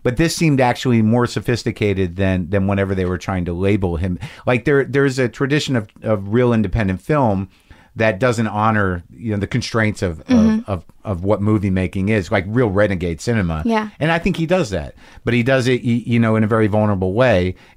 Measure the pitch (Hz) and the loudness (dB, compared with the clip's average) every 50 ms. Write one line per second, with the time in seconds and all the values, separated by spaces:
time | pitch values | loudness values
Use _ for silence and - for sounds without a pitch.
0 | - 123 120 - 165 160 - - 170 156 139 131 127 123 120 - - 131 120 113 | -2 -2 0 2 0 0 0 2 2 2 4 4 4 2 2 0 0 2 2 4
1 | 110 107 117 123 120 113 - 113 - - 120 - - 120 101 - 110 104 95 95 | 4 4 4 2 2 0 -2 -4 -2 -2 -2 -2 -2 -4 -4 0 0 0 0 0
2 | 95 87 85 95 98 95 92 90 87 78 101 98 95 98 101 98 98 95 98 95 | 0 -2 -2 -2 0 0 0 0 -2 -2 -2 0 0 0 0 0 0 0 0 -2
3 | 92 90 90 85 - - 95 92 87 87 87 87 95 98 107 98 98 87 85 78 | -2 -2 -2 -4 -4 -4 -4 -4 -4 -4 -4 -2 0 0 0 0 0 -2 -2 -2
4 | 90 92 87 82 - - - - - 123 127 117 - 151 143 139 127 120 123 139 | -4 -4 -4 -6 -8 -12 -16 -8 -2 -2 -2 0 2 2 2 2 2 2 2 2
5 | 139 139 123 131 127 113 - - 143 131 147 151 - 151 135 117 104 - - - | 2 2 2 0 -2 -2 -2 -4 -2 0 0 0 0 0 -2 -2 -4 -6 -10 -8
6 | - 113 107 98 98 98 107 123 123 120 117 110 104 92 - 120 104 95 92 92 | -4 -2 -2 -2 -2 0 0 2 2 4 2 2 0 0 0 -2 0 0 -2 -2
7 | - - 151 147 131 110 98 95 98 - _ _ _ - - - - _ - 110 | -2 -2 0 0 2 0 0 -2 -4 -6 _ _ _ -20 -20 -20 -20 _ -4 0
8 | 110 110 104 95 127 123 113 117 113 107 101 104 107 113 107 107 101 92 90 87 | 0 0 0 2 0 0 2 0 -2 -2 -2 0 0 2 2 2 0 0 -2 -4
9 | - - - - 117 110 104 98 101 - - 123 - - - 113 107 107 98 - | -8 -12 -16 -10 -6 -6 -4 -4 -4 -2 -2 -4 -4 -2 -2 0 0 0 -2 -2
10 | 101 87 80 - - - 254 226 220 220 220 220 233 - 98 82 - - - - | -4 -4 -4 -6 -2 0 2 4 4 4 2 0 -2 -6 -8 -8 -8 -12 -20 -12
11 | - 110 95 82 92 98 107 95 101 107 110 104 98 101 92 92 92 85 - 98 | -8 -6 -6 -4 -2 0 0 0 2 0 0 0 0 0 0 0 -2 -2 -2 -2
12 | 95 104 110 107 87 - 110 101 85 101 110 127 127 107 92 104 107 101 98 82 | -2 0 0 0 0 -2 -2 -2 -2 -2 0 0 0 2 2 2 2 2 0 -2
13 | 90 85 82 - - 120 117 110 92 85 80 78 80 226 226 214 214 214 - - | -4 -4 -6 -4 -4 -2 -2 0 0 0 -2 -2 -2 -2 -2 -2 -4 -6 -6 -4
14 | 139 160 165 170 - 202 156 156 165 151 180 185 156 107 95 80 71 64 - - | -2 -2 0 0 0 -2 -2 -2 0 0 0 0 0 -2 -4 -6 -6 -8 -14 -18
15 | - - - - - 117 117 120 117 131 135 131 113 127 127 120 - 117 117 120 | -20 -20 -20 -8 -4 0 0 2 2 2 2 2 2 2 0 0 0 0 -2 0
16 | - - 117 117 117 110 110 110 110 104 117 113 110 101 107 107 107 104 101 92 | 0 0 2 2 2 4 2 2 2 2 2 2 2 2 2 2 2 2 0 0
17 | 92 92 95 117 131 123 104 90 90 92 92 - - - _ | -2 -2 0 2 2 4 4 2 2 0 -4 -8 -14 -16 _